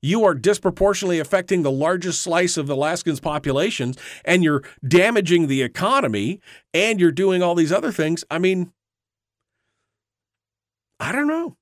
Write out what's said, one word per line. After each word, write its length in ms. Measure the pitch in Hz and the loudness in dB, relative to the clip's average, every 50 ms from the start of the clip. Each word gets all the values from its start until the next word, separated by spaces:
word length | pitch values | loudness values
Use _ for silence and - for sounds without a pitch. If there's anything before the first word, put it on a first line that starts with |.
"You 220 | - 139 180 226 220 | -2 0 0 4 4
are 100 | 196 165 | 2 2
disproportionately 840 | 135 110 185 208 - - - - - 190 202 196 - 202 185 175 165 | 2 0 0 0 2 0 -2 0 2 2 2 2 0 -2 -2 -2 -2
affecting 420 | 151 - - 185 180 - 196 180 | -2 0 -2 -2 0 0 0 0
the 80 | 156 139 | 0 0
largest 540 | 135 135 147 160 185 185 170 185 165 - - | 0 0 0 0 0 -2 -2 -4 -6 -6 -4
slice 320 | 180 165 170 180 180 - | -2 0 0 0 0 -2
of 140 | 170 147 139 | -4 -4 -4
Alaskans' 500 | 143 131 143 151 170 160 - 170 156 131 | -2 -2 -2 -2 -2 -4 -4 -4 -4 -4
populations, 800 | - 165 147 151 147 147 131 139 165 220 226 - 127 123 131 - - - - - _ | -4 -6 -6 -4 -4 -2 -2 0 0 -2 -2 -4 -6 -6 -6 -10 -14 -18 -18 -12 _
and 180 | - 175 185 | 0 2 4
you're 220 | 175 156 147 139 135 - - _ - | 4 2 2 0 -2 -6 -20 _ -4
damaging 600 | 131 151 175 185 220 233 247 208 156 175 170 165 | 2 4 4 4 4 2 0 0 2 2 2 2
the 140 | 139 135 135 | 2 0 0
economy, 760 | 127 120 _ - 175 208 262 277 254 - 107 104 101 123 185 196 _ - - - _ _ - | -2 -2 _ -4 -2 0 0 2 0 0 -2 -2 -2 -4 -4 -6 _ -20 -20 -20 _ _ 0
and 260 | 165 196 220 226 196 | 0 0 2 2 4
you're 120 | 180 170 | 2 2
doing 320 | 143 139 190 196 185 180 180 | 2 2 0 0 2 2 0
all 100 | 175 170 | 0 2
these 200 | 175 160 147 175 | 2 2 2 2
other 180 | - 156 156 | 0 -2 -2
things." 320 | - - 156 156 165 175 - _ | -2 -2 -2 -2 -2 -4 -6 _
I 80 | - 165 | -6 -2
mean, 320 | 180 185 190 185 180 180 _ _ _ _ _ _ _ _ _ _ _ _ _ _ _ _ _ _ _ _ _ _ _ _ _ _ _ _ _ _ _ _ _ _ _ _ _ _ _ _ _ _ _ _ _ _ | 0 0 0 0 -2 -6 _ _ _ _ _ _ _ _ _ _ _ _ _ _ _ _ _ _ _ _ _ _ _ _ _ _ _ _ _ _ _ _ _ _ _ _ _ _ _ _ _ _ _ _ _ _
I 120 | - 139 | -8 -4
don't 160 | - 269 294 | -2 0 0
know. 300 | 294 311 330 339 330 - _ | 0 0 -2 -4 -6 -10 _